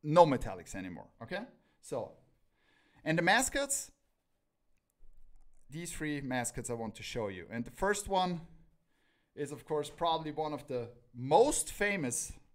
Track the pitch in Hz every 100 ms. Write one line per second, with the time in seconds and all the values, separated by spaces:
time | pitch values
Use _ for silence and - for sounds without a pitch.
0 | 151 160 165 127 117 95 85 98 92 80
1 | - _ 117 180 240 - _ _ - 139
2 | 107 - _ _ _ _ _ _ _ _
3 | 151 165 170 220 254 277 277 - - _
4 | _ _ _ _ _ _ _ _ _ _
5 | - - - - - - - 151 170 -
6 | 156 147 135 127 117 - 113 117 113 -
7 | - 123 107 92 85 117 120 - 190 202
8 | - 190 180 175 - - - _ _ _
9 | _ _ _ - 143 143 - 151 147 -
10 | 170 165 156 147 156 147 - 127 113 -
11 | - 120 127 165 262 - - - 202 196
12 | 131 - - - -